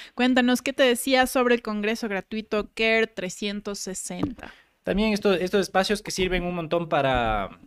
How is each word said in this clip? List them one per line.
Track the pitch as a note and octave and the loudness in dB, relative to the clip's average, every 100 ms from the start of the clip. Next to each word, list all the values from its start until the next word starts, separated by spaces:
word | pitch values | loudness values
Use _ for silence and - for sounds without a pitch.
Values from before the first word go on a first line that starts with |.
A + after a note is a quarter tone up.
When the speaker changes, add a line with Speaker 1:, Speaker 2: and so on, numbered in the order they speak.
| - | -16
Speaker 1:
cuéntanos, | - B3+ B3+ B3 B3 | 0 2 4 4 2
¿qué | - | 0
te | C4+ | 2
decía | C4 A#3+ - B3+ B3+ | 2 2 2 4 4
sobre | C4+ B3 A#3+ | 2 2 2
el | |
congreso | A3 G#3 G#3 A3+ A3 | 0 -4 -2 -4 -4
gratuito | G3 - G#3+ G#3+ G#3+ G3+ | -6 -6 -8 -4 -4 -4
CARE | - A3+ A3+ A3 | -2 2 2 2
trescientos | - F3+ - G#3 G3+ G3+ G3+ | -2 -8 -6 -6 -6 -8 -8
sesenta? | - F#3 - F3+ - - - - _ _ | -8 -8 -8 -6 -6 -6 -16 -20 _ _
Speaker 2:
También | - F#3 A3 | -4 0 2
esto, | G#3 G#3 | 2 2
estos | F3+ F3+ G3+ | 2 2 0
espacios | F3 F#3+ F#3+ G3+ | 0 0 0 -2
que | - | -4
sirven | - F#3 F3+ | -4 0 0
un | F3 | -2
montón | F3 D#3 E3+ D#3+ | -4 -2 -2 0
para, | D#3+ C3+ B2+ A2+ G#2+ F#2 F2+ | 0 2 2 2 0 -4 -10